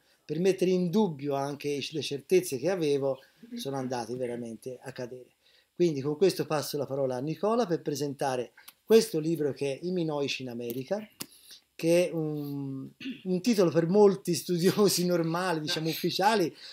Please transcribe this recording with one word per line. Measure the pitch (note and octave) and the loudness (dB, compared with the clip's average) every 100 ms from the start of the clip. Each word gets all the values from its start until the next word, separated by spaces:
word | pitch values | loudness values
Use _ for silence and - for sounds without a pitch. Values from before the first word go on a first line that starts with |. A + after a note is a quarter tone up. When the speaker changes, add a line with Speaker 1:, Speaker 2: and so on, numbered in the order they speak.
| _ _ | _ _
Speaker 1:
per | - D3+ | -8 0
mettere | F#3+ F#3 F#3 | 0 2 2
in | F#3 F3 | 2 2
dubbio | G3+ G#3 C#3 C#3+ | 2 2 0 -4
anche | C#3 C#3+ C#3 C#3+ C#3+ - | -2 -2 -4 -4 -4 -4
le | D#3 | -6
certezze | B2 C#3 - F#3 F3+ B2+ | -6 -6 2 2 2 -2
che | D#3 | -2
avevo, | F#3+ D3+ C#3+ C3+ B2+ - _ - | 0 2 2 0 -4 -8 _ -14
sono | - C#3 C3+ | -10 -6 -6
andate | B2+ B2 A2+ B2+ | -4 -4 -4 -4
veramente | A#2+ A#2+ A#2 A2 C3 B2 | -4 -6 -8 -10 -12 -12
a | C3+ | -12
cadere. | C3 B2 B2+ - _ _ _ _ | -10 -10 -12 -20 _ _ _ _
Quindi | - F3 C#3 | 0 0 0
con | C#3 D3+ | -4 2
questo | F#3+ F3+ C#3+ | 2 2 -2
passo | D3+ - D3 | -2 -2 -4
la | B2+ | -4
parola | C#3 C3 B2 | -2 -2 -2
a | |
Nicola | D3 D#3 G3+ A3 F3+ | -4 -2 0 0 0
per | D#3 | -2
presentare | D3+ C3+ C#3+ C3 C#3+ C3 A2+ - - - | -2 -4 -4 -4 -4 -2 -6 -12 -20 -8
questo | - A3 A3 D#3+ | 4 6 6 0
libro | D3+ D#3+ D3 | -2 0 -2
che | B2 C#3 | -2 -4
è | C3 | -4
I | F3 | -4
Minoici | F3+ D#3+ D3 C#3 - | -2 -2 -2 -4 -6
in | B2+ | -8
America, | A#2 A#2+ C3 C3 G3+ G#3+ - - _ - - _ - | -10 -8 -8 -4 -6 -6 -14 -16 _ -20 -20 _ -2
che | E3 E3+ F3+ | 4 4 4
è | |
un, | E3 D#3 D3+ C#3+ C#3 C#3 C3+ C#3 - C4+ - | 0 -2 -4 -4 -6 -6 -8 -10 -12 -12 -8
un | F#3 F3+ | -2 0
titolo | A#3+ G#3 E3+ | 2 4 4
per | D3 E3 | 4 4
molti | G#3 G3+ F#3 - | 6 6 6 0
studiosi | D#3+ - F3 F#3+ - G3+ - F3+ | -2 0 2 2 4 4 4 2
normali, | F3 E3 E3+ F#3 D#3+ | 0 0 -2 -2 -2
diciamo | D3+ D#3+ D#3+ | -4 -4 -4
Speaker 2:
No. | |
Speaker 1:
ufficiali, | D#3 F3 - G3 A3 D#3+ - - | -2 -2 0 2 2 0 -4 -16